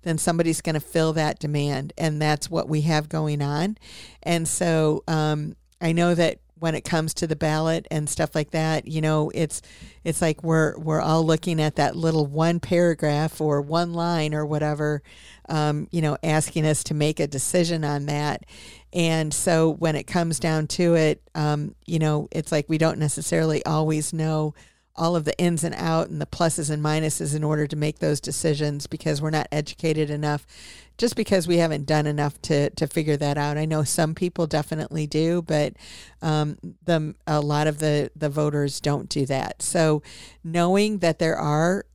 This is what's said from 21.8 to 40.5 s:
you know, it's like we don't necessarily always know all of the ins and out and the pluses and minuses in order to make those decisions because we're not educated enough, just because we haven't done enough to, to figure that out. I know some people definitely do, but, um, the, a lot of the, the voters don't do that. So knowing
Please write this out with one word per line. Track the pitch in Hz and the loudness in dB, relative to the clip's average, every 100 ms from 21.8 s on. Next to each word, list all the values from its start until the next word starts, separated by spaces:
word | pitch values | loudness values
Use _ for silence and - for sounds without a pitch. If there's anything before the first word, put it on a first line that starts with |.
| - | -4
you | 165 | 0
know, | 156 151 - | 2 0 -2
it's | 165 151 | -6 0
like | 156 147 | -2 0
we | 160 | 2
don't | 160 - | 2 2
necessarily | 151 - 156 165 160 151 | -2 -2 -2 0 2 0
always | - 156 156 156 151 | 0 0 2 0 -2
know | 160 156 156 151 - - _ _ | -2 0 0 -2 -6 -20 _ _
all | - 165 175 | -2 0 0
of | |
the | 151 - | -2 0
ins | 175 165 | 0 0
and | 160 - | -2 -2
out | 165 160 - | 0 0 0
and | 151 | -6
the | 147 | -8
pluses | - 165 160 151 | 0 0 0 -2
and | 151 | -2
minuses | 151 156 156 - 139 | 0 0 0 -2 -4
in | 151 | -2
order | 151 151 147 | 0 0 0
to | |
make | 151 151 - | -2 -2 0
those | 156 143 | -2 -2
decisions | - - 165 147 147 147 - | -4 -2 0 0 -2 -4 -8
because | 160 160 143 | -6 -4 -2
we're | 156 | 0
not | 156 - | -2 -2
educated | 151 147 - 165 156 147 | -4 -4 -4 -2 0 -2
enough, | 147 147 147 - - - - - - | -2 -2 -2 -6 -20 -20 -20 -20 -2
just | 233 - | -2 0
because | 220 190 165 | 2 2 4
we | 170 | 2
haven't | 165 147 143 | 4 0 2
done | 151 151 | 2 2
enough | 147 143 - | 0 -2 -2
to, | - 147 143 | 0 2 2
to | - 156 | -2 -2
figure | - 151 147 | -2 0 0
that | 147 143 | 0 0
out. | 147 147 | -2 -2
I | |
know | 156 156 | 0 0
some | 147 - 160 | 0 0 0
people | 160 175 - 160 | 0 -4 -2 -2
definitely | 151 151 156 - 156 151 | -2 -2 -6 -6 -6 -2
do, | 156 160 175 | 0 2 0
but, | 165 151 147 - - - - - | 0 0 0 -4 -20 -20 -20 -6
um, | 160 151 151 - 175 - | -2 0 0 -4 -14 -8
the, | - 160 151 - - | -2 0 -2 -8 -2
a | 151 | -2
lot | 147 147 151 | 0 2 0
of | 147 | 0
the, | 156 147 139 | 0 0 -2
the | 156 151 | -4 -4
voters | 147 151 147 143 - | 0 0 0 -2 -2
don't | 147 143 - | -2 -2 -4
do | 151 | -4
that. | 131 135 - - | -2 -2 -4 -6
So | - 170 160 151 - - - - | -2 2 2 2 -2 -20 -20 -16
knowing | 160 | -4